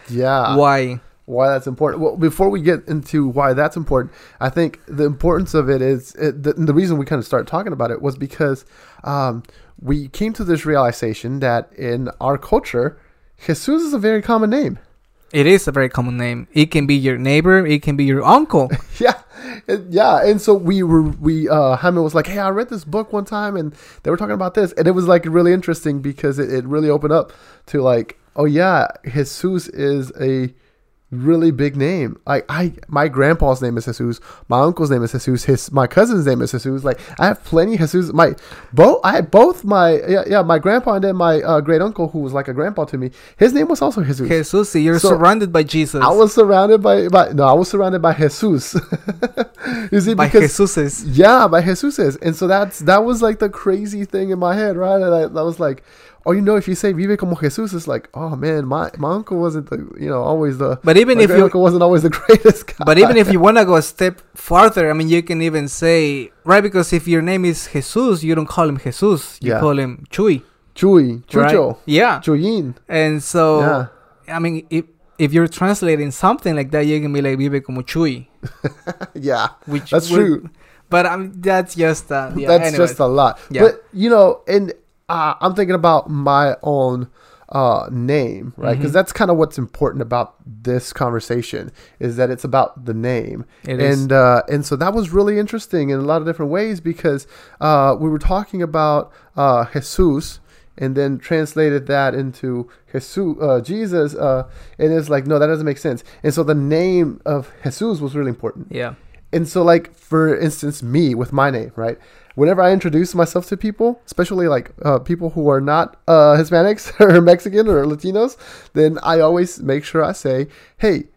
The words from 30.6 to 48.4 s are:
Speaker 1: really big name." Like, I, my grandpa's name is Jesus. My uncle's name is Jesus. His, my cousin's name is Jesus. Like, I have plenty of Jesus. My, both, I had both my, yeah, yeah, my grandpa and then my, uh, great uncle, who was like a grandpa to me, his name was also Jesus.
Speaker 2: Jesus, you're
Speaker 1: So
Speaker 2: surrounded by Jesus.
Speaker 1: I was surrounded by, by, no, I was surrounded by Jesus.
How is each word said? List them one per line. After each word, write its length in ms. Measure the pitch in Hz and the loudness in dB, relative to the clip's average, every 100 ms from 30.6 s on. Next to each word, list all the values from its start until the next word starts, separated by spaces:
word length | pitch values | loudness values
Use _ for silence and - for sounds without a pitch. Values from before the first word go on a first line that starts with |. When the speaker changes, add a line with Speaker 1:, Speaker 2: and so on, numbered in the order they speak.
| _ _ _ _ - | _ _ _ _ -14
Speaker 1:
really 380 | 123 135 165 165 | -4 0 2 2
big 240 | 131 143 139 | 0 -2 -2
name." 440 | 139 185 123 113 - | -2 -2 -6 -8 -4
Like, 180 | 139 - | -4 -4
I, 260 | 156 180 - - | -4 -4 -6 -6
my 200 | 151 151 | -2 -2
grandpa's 520 | 131 139 165 143 127 | 2 2 2 2 0
name 140 | 123 117 | -2 -4
is 80 | 120 | -6
Jesus. 340 | 113 120 117 - - - | -6 -6 -6 -12 -18 -2
My 120 | 120 | 2
uncle's 300 | 151 175 151 | 2 2 0
name 100 | 127 | 0
is 80 | 117 | -2
Jesus. 320 | 131 - 123 | -4 -4 -2
His, 280 | - 135 - | 0 -2 0
my 140 | 139 123 | -2 0
cousin's 360 | - 233 208 143 | 2 2 2 0
name 140 | 123 | 0
is 100 | 120 | -2
Jesus. 320 | 123 131 135 | -4 -6 -4
Like, 160 | 135 123 - - | -4 -6 -6 -2
I 80 | 180 | -2
have 160 | 214 | -2
plenty 300 | - 160 190 | -2 0 0
of 60 | 220 | 0
Jesus. 320 | 156 180 175 | 0 -2 -2
My, 220 | 156 156 - - - - | 2 2 0 -12 -20 -4
both, 280 | 127 202 480 | 4 6 6
I 100 | - | 2
had 180 | 214 - | 0 4
both 340 | 196 311 349 | 6 6 4
my, 360 | 196 202 170 160 - | 0 2 4 2 0
yeah, 160 | 190 - | -2 2
yeah, 160 | 202 | 0
my 160 | 170 165 | 2 2
grandpa 340 | 190 233 247 | 2 0 0
and 100 | 196 | 0
then 120 | 196 185 | 0 0
my, 240 | 170 156 | 2 2
uh, 180 | 160 156 | 2 0
great 180 | 147 160 | 2 0
uncle, 260 | 202 208 165 | 0 -4 -6
who 120 | 160 | -4
was 120 | 135 | -6
like 140 | 139 135 | -6 -6
a 60 | |
grandpa 320 | 127 170 196 | -4 -4 -4
to 140 | 151 135 | -6 -6
me, 120 | 127 - - - | -8 -12 -12 2
his 140 | 226 | 2
name 120 | 277 311 | 4 0
was 120 | 311 | 0
also 220 | 294 226 | -2 0
Jesus. 240 | 143 131 123 | -2 -2 -2
Speaker 2:
Jesus, 460 | 165 151 190 202 165 | -2 0 -2 0 0
you're 220 | 156 170 | 2 2
Speaker 1:
So 80 | 196 | 4
Speaker 2:
surrounded 420 | 165 175 220 196 | 4 4 4 2
by 100 | 170 | 0
Jesus. 360 | 151 160 151 147 | 0 0 -2 0
Speaker 1:
I 60 | 123 | 2
was 200 | 196 220 | 6 4
surrounded 480 | 233 208 190 202 220 | 6 4 6 6 4
by, 260 | 202 202 180 | 4 2 4
by, 240 | 185 - | 4 4
no, 120 | 143 | 4
I 100 | 139 | 4
was 140 | 147 180 | 4 2
surrounded 320 | 202 190 185 | 0 0 0
by 120 | 165 | 0
Jesus. 640 | 147 151 - | 2 0 0